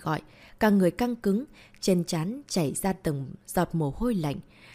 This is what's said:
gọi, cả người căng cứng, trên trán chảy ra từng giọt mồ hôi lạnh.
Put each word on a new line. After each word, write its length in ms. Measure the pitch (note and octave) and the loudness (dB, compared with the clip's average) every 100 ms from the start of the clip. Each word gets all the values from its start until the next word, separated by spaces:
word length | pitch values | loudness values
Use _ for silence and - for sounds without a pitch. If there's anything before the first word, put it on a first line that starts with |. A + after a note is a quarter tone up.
gọi, 200 | - D3+ - - - - | -6 -6 -8 -20 -20 0
cả 100 | A3 | 4
người 220 | G3+ F3+ | 6 4
căng 240 | - B3 A#3 | 2 -2 0
cứng, 280 | G3+ G3+ D4 - - - | 0 0 -2 -14 -20 -4
trên 220 | - F3+ | 2 2
trán 380 | E3 E3+ E3 C4+ C#4+ | 0 -2 -4 -8 -4
chảy 260 | G3 C#3+ | -2 -2
ra 200 | - F#3+ | -2 -4
từng 320 | F#3+ - C#3+ C3+ - - | -2 -4 -4 -8 -14 -6
giọt 220 | F#3 E3+ | -2 0
mồ 200 | E3 C#3+ C#3 | 0 -2 -2
hôi 180 | A#3+ G3+ | -2 -2
lạnh. 240 | D3+ G3 - - - | -2 -6 -12 -20 -20